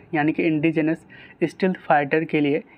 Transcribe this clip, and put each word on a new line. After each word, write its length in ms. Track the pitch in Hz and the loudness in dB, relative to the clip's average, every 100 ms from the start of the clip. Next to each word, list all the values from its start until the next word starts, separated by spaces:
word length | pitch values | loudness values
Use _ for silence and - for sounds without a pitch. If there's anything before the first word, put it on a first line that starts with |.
| - | -4
यानी 200 | 160 147 | -2 0
कि 100 | 151 | 0
इंडिजिनस 600 | 170 156 160 160 156 165 - - - - | 0 0 0 0 -2 -4 -8 -20 -20 -6
स्टील्थ 340 | 160 - 190 185 | -6 -2 -2 -2
फाइटर 460 | - 151 143 156 | 0 0 2 0
के 180 | 160 156 | 0 0
लिए 220 | 147 147 - | 0 -2 -6